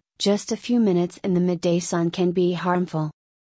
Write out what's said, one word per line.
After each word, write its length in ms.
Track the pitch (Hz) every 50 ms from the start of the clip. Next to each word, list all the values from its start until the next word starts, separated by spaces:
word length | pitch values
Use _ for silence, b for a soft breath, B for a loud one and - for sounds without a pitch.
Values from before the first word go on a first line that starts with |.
| _ _ _ _
just 340 | - 202 202 202 - - 233
a 40 |
few 220 | 220 - - 240 240
minutes 400 | 226 202 180 175 175 175 - - -
in 100 | 202 180
the 60 | 175
midday 400 | 180 180 180 170 - 180 170 175
sun 320 | 170 - - 175 170 170 170
can 180 | - 180 175
be 220 | 175 185 180 175 180
harmful. 580 | 165 160 180 180 180 180 170 - 160 156 151 - _ _ _ _ _ _